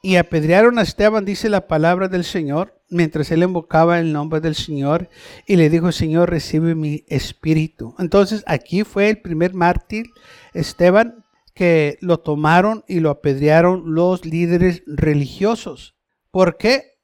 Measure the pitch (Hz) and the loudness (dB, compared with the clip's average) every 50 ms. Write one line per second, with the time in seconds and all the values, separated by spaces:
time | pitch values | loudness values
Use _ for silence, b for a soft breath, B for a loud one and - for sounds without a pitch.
0 | - 190 185 175 170 175 - 160 151 156 170 190 220 240 240 233 202 - - - | 0 2 2 2 2 2 -2 -2 0 2 4 4 4 4 4 2 -2 -2 0 2
1 | 202 214 214 220 196 190 202 - - 220 208 190 - - 165 156 156 165 180 180 | 2 2 2 0 -2 -4 -6 -4 -2 -2 -2 -2 -2 -2 -2 0 2 2 2 2
2 | 190 185 185 180 175 - - 190 160 143 139 156 190 - _ _ _ _ 175 170 | -2 -2 -2 -4 -4 -4 -4 -6 -4 -2 -4 -4 -4 -6 _ _ _ _ -2 -2
3 | 170 156 - 156 147 - 170 160 180 180 185 170 160 _ - 160 160 170 170 170 | -2 -2 -2 -4 -4 0 0 0 0 0 0 -4 -6 _ 2 2 4 4 2 0
4 | 165 160 151 147 147 156 160 156 156 160 151 - - - 156 143 139 139 151 170 | 0 -2 -2 -4 -4 -4 -6 -4 -4 -4 -6 -6 -8 -8 -6 -4 -2 -2 -2 -2
5 | 185 - B B B B B B B - 202 175 165 151 147 170 165 180 165 - | -4 -8 B B B B B B B 0 2 4 4 4 4 2 0 0 -2 -2
6 | 180 160 156 165 175 175 175 165 - - - 156 165 165 165 160 156 151 147 151 | -4 -2 2 2 2 2 0 -4 -6 -4 -4 -2 0 0 -2 -2 -4 -6 -6 -8
7 | _ _ 156 135 - - - _ - 156 156 156 156 156 _ _ - 113 - - | _ _ -6 -6 -6 -6 -16 _ -2 0 0 0 0 -4 _ _ -16 -14 -8 -6
8 | 180 170 - 196 202 196 220 214 - - 165 139 - - 170 190 214 - - 196 | -6 0 2 2 2 2 -2 -8 -6 -4 -6 -6 -4 -4 -4 -4 -4 -4 -2 -2
9 | 202 208 220 208 _ 180 165 156 170 185 185 190 170 175 180 - - _ 220 214 | 0 0 0 -4 _ -8 -4 -2 -2 -2 -2 0 0 0 0 -2 -6 _ -10 -10
10 | 226 - _ B B B B B B B B 175 156 - - - 175 180 185 208 | -10 -12 _ B B B B B B B B -8 -8 -8 -2 2 2 4 4 4
11 | 226 233 233 - _ _ _ _ _ _ _ - 190 175 165 160 151 147 - _ | 2 0 -4 -18 _ _ _ _ _ _ _ -2 0 2 2 2 2 0 -4 _
12 | - 175 170 156 _ 160 151 147 151 151 165 175 190 208 220 214 - _ 190 175 | -2 -2 -2 -2 _ -6 -6 -2 2 4 4 4 4 2 -2 -6 -10 _ -4 0
13 | 160 151 143 - - 147 135 135 143 151 151 160 170 180 185 185 160 165 156 160 | 0 0 -2 0 -2 -2 -2 0 2 4 4 4 4 4 2 0 -4 -4 -2 0
14 | 170 180 185 175 - 160 160 170 175 170 175 175 180 185 170 165 _ - 170 139 | 0 0 0 -2 -6 -6 -4 -2 0 0 2 2 2 0 0 -2 _ -12 -4 -2
15 | - 156 151 147 143 123 - - 190 208 233 220 - 180 151 - - - _ _ | 0 0 2 0 -2 -4 -6 -4 -2 -2 -2 -4 -8 -16 -18 -18 -20 -20 _ _
16 | _ _ _ _ _ _ - 185 185 175 165 - - 214 - 262 - _ _ _ | _ _ _ _ _ _ 0 2 2 2 0 -2 0 0 0 0 -2 _ _ _